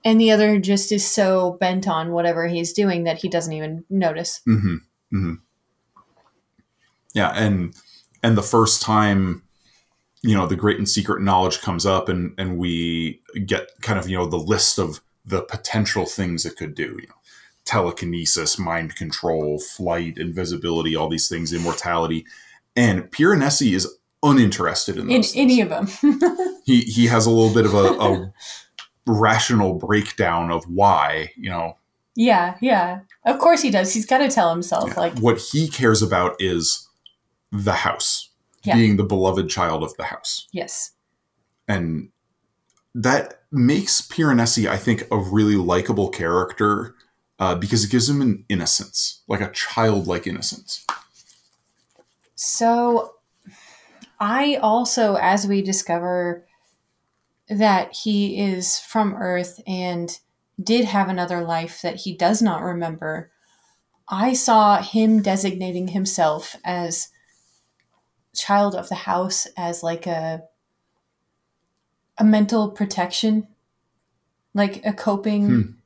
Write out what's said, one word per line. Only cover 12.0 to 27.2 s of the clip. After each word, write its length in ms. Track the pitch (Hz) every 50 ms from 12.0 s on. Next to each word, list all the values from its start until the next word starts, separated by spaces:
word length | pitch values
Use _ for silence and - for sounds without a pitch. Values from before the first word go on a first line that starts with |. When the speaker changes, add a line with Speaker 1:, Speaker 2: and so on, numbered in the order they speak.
| - -
Speaker 2:
and, 260 | 92 90 87 85 - -
and 200 | 95 92 90 87
we 640 | 90 87 85 85 85 85 82 85 82 80 - _ _ - - 98 98
get 240 | 98 101 - - - _ _
kind 160 | - - 104 95
of, 100 | 85 90
you 80 | 95
know, 100 | 90 90
the 120 | 82 82 87
list 400 | 78 85 110 107 - - - -
of 220 | 92 80 76 - _ _ _ _ _
the 180 | - 95 90
potential 640 | - - - - - - - 110 104 - - 107 87
things 380 | - - - 95 90 85 82 -
it 100 | 82 -
could 180 | - 82 76 73
do, 220 | - 76 - - -
you 60 | - _
know, 60 | - _ _ _ - - - _ _ _ _
telekinesis, 960 | - - 107 90 87 82 - 90 85 85 85 82 - - 82 80 76 - -
mind 380 | 92 85 82 82 82 78 -
control, 640 | - 87 78 - - - 87 80 78 76 76 76 76
flight, 580 | 76 - - - 92 85 85 87 85 82 82 -
invisibility, 760 | 80 85 82 95 90 80 87 87 - 85 82 82 80 80 78
all 120 | 78 78 76
these 200 | 82 80 - -
things, 240 | 90 82 82 78
immortality. 720 | 85 82 85 85 80 - - 90 85 85 82 82 82 80 - - - - - - - _ _ _ _
And 300 | 123 123 117 95 92 - -
Piranesi 600 | - - 151 185 208 160 135 143 147 - - 113
is 140 | 90 92 90 - - _ _ _ _ _
uninterested 720 | - 143 139 135 117 98 - - 87 82 82 - - - -
in 120 | - - -
Speaker 1:
In 80 | 247 247
Speaker 2:
those 120 | 220 - -
Speaker 1:
any 260 | 240 285 254 254 233
Speaker 2:
things. 400 | 202 165 - - 202 196 - -
Speaker 1:
of 0 |
them. 460 | - 294 254 - 339 349 339 - 370 370 -
<laughs> 100 | - _
Speaker 2:
He, 160 | - 127 120
he 260 | 107 104 104 117 117
has 200 | 117 117 113